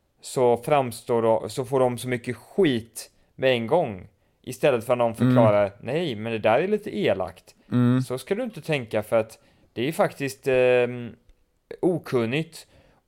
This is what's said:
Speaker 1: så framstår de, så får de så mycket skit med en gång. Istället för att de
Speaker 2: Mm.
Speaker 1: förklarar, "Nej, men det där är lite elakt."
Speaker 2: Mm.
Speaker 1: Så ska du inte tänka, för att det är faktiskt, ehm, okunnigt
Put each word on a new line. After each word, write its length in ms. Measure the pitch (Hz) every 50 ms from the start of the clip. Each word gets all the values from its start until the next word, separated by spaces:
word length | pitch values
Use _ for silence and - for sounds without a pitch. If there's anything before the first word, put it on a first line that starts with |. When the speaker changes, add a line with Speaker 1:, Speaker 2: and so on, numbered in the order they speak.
| _ _ _ _
Speaker 1:
så 360 | - - - 143 123 120 117
framstår 680 | 117 - 156 151 143 127 120 110 - - - 120 117
de, 280 | 113 113 110 - - 110
så 140 | - 139 123
får 160 | 117 139 127
de 180 | 127 123 120 117
så 100 | 120 127
mycket 280 | 123 117 - 127 120
skit 760 | - - - - 202 190 147 123 113 117 - - - - - _ _ _ _ _
med 180 | - 131 131
en 140 | 127 117 113
gång. 420 | 110 151 180 156 117 98 92 - - _ _ _ _ _ _
Istället 420 | _ - 127 - 165 151 127 113 107
för 80 | 127
att 60 | 123 120
de 60 | 120 117
Speaker 2:
Mm. 20 | 110
Speaker 1:
förklarar, 560 | - 120 127 127 123 113 107 104 104 101 98 - -
"Nej, 340 | - 113 139 170 180 147 113
men 180 | 101 110 117
det 60 | 113 110
där 200 | 110 107 113 139
är 100 | 175 196
lite 300 | 214 208 208 - - 208
elakt." 560 | 175 117 98 92 90 85 - - _ - _ _ _ -
Speaker 2:
Mm. 300 | 123 123 123 120 127 131
Speaker 1:
Så 160 | 131 - 123 131
ska 160 | - - 196
du 80 | 226
inte 180 | 262 220 - 151
tänka, 400 | - - 151 135 120 110 113 107
för 140 | 104 - 117
att 220 | 113 110 - - - _ _ _ _ _ _
det 160 | _ 110 127 156
är 40 |
faktiskt, 560 | 165 - 185 - - - 139 131 131 - - 135
ehm, 600 | 131 127 127 127 123 123 123 120 123 123 120 113 - - _ - _ _ _ _ _ _ _ - - -
okunnigt 840 | - 180 175 156 - - 139 123 113 113 131 156 160 - - - - _ _ _ _ _ _ _ _